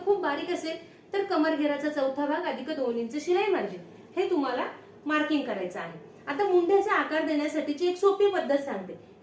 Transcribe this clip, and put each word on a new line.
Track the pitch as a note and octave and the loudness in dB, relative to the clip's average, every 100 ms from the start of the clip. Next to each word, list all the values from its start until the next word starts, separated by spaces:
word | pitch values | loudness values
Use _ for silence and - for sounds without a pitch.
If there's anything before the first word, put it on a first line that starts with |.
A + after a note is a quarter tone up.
| - | 0
खूप | G4 | 0
बारीक | E4 D4+ D#4+ | 0 -2 -2
असेल | F4 D#4+ E4 - - - | -4 -4 -8 -12 -20 -6
तर | G4 G4 | -2 0
कमरघेराचा | E4+ D#4+ D4+ D4 C#4+ D4+ | 2 2 2 0 0 -2
चौथा | D4 C4+ C4+ C#4+ | 0 0 0 -2
भाग | D#4+ E4+ | -2 -2
अधिक | A3+ - C#4+ | -6 -6 -2
दोन | B3 A#3 | -2 -2
इंच | A3+ D4 E4 | -4 -4 0
शिलाई | F4+ G#4+ | 2 2
मार्जिन | E4 G3 F3+ - - - E4 | 0 -2 -8 -14 -20 -8 -2
हे | F#4+ | 0
तुम्हाला | F4 C4 B3 - - - - D4 | 2 0 -2 -4 -8 -20 -10 -2
मार्किंग | D#4 D4+ D4+ | 0 2 0
करायचं | A#3+ G3+ F3+ F#3 | 0 -4 -4 -6
आहे. | E3+ E3 - - - | -10 -12 -18 -16 -6
आता | C#4+ | 0
मुंढ्याचा | G4+ F4+ E4+ G4 G#4 | 4 4 6 4 4
आकार | F4 C#4+ D#4 D#4+ | 0 0 0 0
देण्यासाठीची | D4 D4 D4+ D4 D4 F4+ | 0 0 -2 -2 0 0
एक | F4+ | 4
सोपी | G4+ G4 G4+ | 4 6 4
पद्धत | F#4 A#3+ C#4 | 2 0 0
सांगते. | C#4 G3+ F#3 - - - | 0 -6 -8 -14 -16 -4